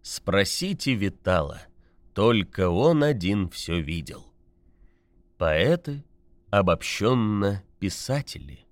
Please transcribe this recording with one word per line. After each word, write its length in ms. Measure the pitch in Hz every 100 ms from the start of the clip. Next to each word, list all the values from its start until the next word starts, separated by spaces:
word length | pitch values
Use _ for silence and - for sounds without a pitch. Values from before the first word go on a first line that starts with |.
Спросите 920 | - - - 98 98 - 180 202 -
Витала, 640 | 123 98 - - 90 73 - - - _ _ -
только 560 | - 107 117 90 - 92
он 340 | 87 143 156
один 460 | 147 131 87 101 90
всё 280 | - - 85
видел. 460 | 73 85 73 - - _ _ _ _ _ - _ _ _ _ _
Поэты 680 | 85 78 107 170 - 143 - _ _ - _
обобщённо 1120 | 101 92 85 - - 101 127 110 104 101 101 - _
писатели. 800 | 98 - - 135 139 - 69 - _